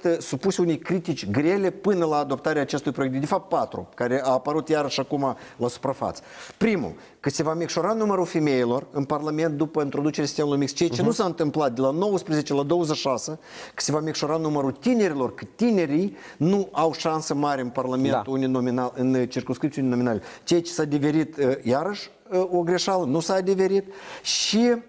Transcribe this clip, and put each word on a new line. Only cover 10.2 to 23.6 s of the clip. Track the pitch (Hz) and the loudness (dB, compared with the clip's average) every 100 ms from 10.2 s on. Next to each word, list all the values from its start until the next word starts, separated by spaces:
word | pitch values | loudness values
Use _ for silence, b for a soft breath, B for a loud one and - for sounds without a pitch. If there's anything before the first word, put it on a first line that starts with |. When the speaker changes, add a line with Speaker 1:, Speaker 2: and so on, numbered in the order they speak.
| 143 | -2
Speaker 1:
sistemului | - 147 143 | 0 0 2
mixt, | 135 - | 0 0
ceea | 175 | 0
ce | 120 | 2
Speaker 2:
Mhm. | 208 | 0
Speaker 1:
nu | |
s-a | 233 190 | 2 0
întâmplat | 160 151 156 139 | 0 -2 0 0
de | 117 | 2
la | 135 | 0
nouăsprezece | 156 208 185 175 151 143 | 2 0 0 0 -2 0
la | 143 | 0
douăzeci | 143 175 156 151 | 2 2 2 0
și | |
șase, | 139 120 - 156 B B B | 0 -2 -4 -10 B B B
că | B | B
se | - | -2
va | 151 | 0
micșora | 156 143 147 160 | -2 -2 -2 0
numărul | 156 147 135 | 0 0 0
tinerilor, | 131 240 240 190 139 123 - | 0 2 4 2 2 -2 -4
că | 107 - | -12 0
tinerii | 240 202 156 151 196 - B B | 2 4 4 2 0 -4 B B
nu | 156 202 190 | 2 2 0
au | 143 160 | 0 0
șansă | - 165 156 156 | 2 -2 -2 -2
mare | 143 147 139 | 0 0 0
în | 123 | -2
Parlament | 131 127 127 135 | -2 -2 2 2
Speaker 2:
Da. | 127 101 | 2 0
Speaker 1:
uninominal, | 135 131 131 127 123 123 - | 0 0 0 0 0 -2 0
în, | 127 | 2
uh, | 131 123 | 2 0
circumscripții | 131 120 170 151 143 | -2 -4 -2 -4 -2
uninominale, | 131 123 123 104 B B | 0 2 2 0 B B
ceea | - 175 | 0 0
ce | 170 | 0
s-a | - | -2
deverit, | 151 143 147 156 156 147 | 0 0 2 2 0 0
uh, | 127 135 | 0 2
iarăși, | 113 135 180 202 - - - | 2 0 0 -6 -12 -18 -4
uh, | 185 185 | 0 2
o | 175 | 2
greșeală, | 170 180 - 185 147 | 2 2 2 0 2
nu | 160 | 0
s-a | 160 | 0
adeverit | 190 185 190 | 0 2 2